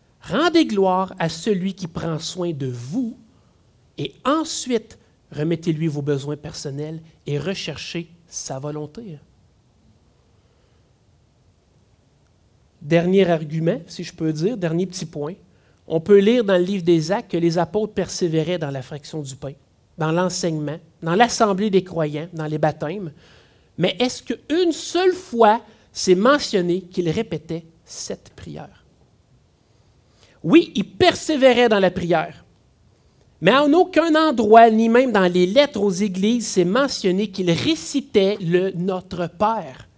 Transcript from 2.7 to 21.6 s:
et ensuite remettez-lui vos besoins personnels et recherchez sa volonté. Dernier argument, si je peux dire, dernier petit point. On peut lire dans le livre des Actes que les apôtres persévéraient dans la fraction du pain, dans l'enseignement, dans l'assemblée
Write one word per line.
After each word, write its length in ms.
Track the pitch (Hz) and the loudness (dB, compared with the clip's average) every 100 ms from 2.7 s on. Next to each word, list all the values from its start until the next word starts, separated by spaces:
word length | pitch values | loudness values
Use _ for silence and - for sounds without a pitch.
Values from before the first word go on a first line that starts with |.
| 120 123 220 233 - _ _ _ _ _ _ _ - | -8 -8 -6 -6 -8 _ _ _ _ _ _ _ -10
et 180 | - - 254 | -10 -6 -2
ensuite 760 | 320 311 - 254 226 - - _ _ - | -2 -2 -8 -4 -4 -6 -20 _ _ -14
remettez-lui 560 | 139 156 160 165 156 160 | -6 -2 -2 -2 -2 -2
vos 140 | 147 | -4
besoins 340 | 143 139 143 147 | -4 -4 -4 -10
personnels 680 | 147 - 147 139 151 160 - _ - | -12 -12 -10 -10 -10 -12 -18 _ -6
et 140 | 143 | -6
recherchez 720 | 160 196 - 131 - 170 170 _ _ | -4 -8 -10 -12 -10 -10 -12 _ _
sa 320 | - - 131 | -14 -10 -10
volonté. 580 | 147 151 147 226 226 143 _ _ _ _ _ _ _ _ _ _ _ _ _ _ _ _ _ _ _ _ _ _ _ _ _ _ _ _ _ _ _ _ _ _ _ - | -8 -10 -12 -14 -16 -18 _ _ _ _ _ _ _ _ _ _ _ _ _ _ _ _ _ _ _ _ _ _ _ _ _ _ _ _ _ _ _ _ _ _ _ -12
Dernier 480 | 151 165 175 196 175 | 0 2 4 4 4
argument, 480 | 160 151 160 165 254 - | 0 -2 -2 -2 -2 -6
si 160 | - | -14
je 100 | 170 | -12
peux 200 | - 160 | -6 -4
dire, 240 | 151 185 240 | -2 -2 -2
dernier 300 | 170 165 185 | -4 -2 -4
petit 180 | - 160 | -6 -10
point. 300 | 151 147 202 _ _ _ _ - | -8 -10 -10 _ _ _ _ -4
On 120 | 165 | -2
peut 180 | 165 202 | 6 6
lire 240 | 202 247 | 6 4
dans 140 | 196 180 | 2 2
le 80 | 180 | 0
livre 180 | 202 | 0
des 300 | 170 165 151 | 2 2 2
Actes 180 | 214 - | -4 -4
que 60 | 170 | 0
les 200 | 170 170 | 0 0
apôtres 360 | 165 208 214 | -2 -2 -4
persévéraient 640 | 214 170 - 175 160 156 180 | -4 -6 -2 -2 0 -2 -4
dans 140 | 143 | -6
la 100 | 139 | -8
fraction 400 | - 147 - 160 | -12 -14 -12 -10
du 160 | 135 127 | -10 -12
pain, 160 | 139 151 _ _ _ - | -14 -14 _ _ _ -4
dans 140 | 156 | -2
l'enseignement, 680 | 165 180 180 175 156 147 165 _ - | 0 -2 -2 -4 -4 -6 -10 _ -10
dans 140 | 160 185 | -2 2
l'assemblée 540 | 240 - 214 190 | 2 2 0 0